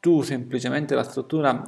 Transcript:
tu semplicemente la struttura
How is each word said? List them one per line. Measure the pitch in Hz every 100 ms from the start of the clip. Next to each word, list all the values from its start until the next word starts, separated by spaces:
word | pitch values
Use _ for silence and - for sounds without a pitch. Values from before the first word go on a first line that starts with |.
tu | 170 165
semplicemente | 123 135 123 127 123 135 147 135
la |
struttura | 120 - - - 143 123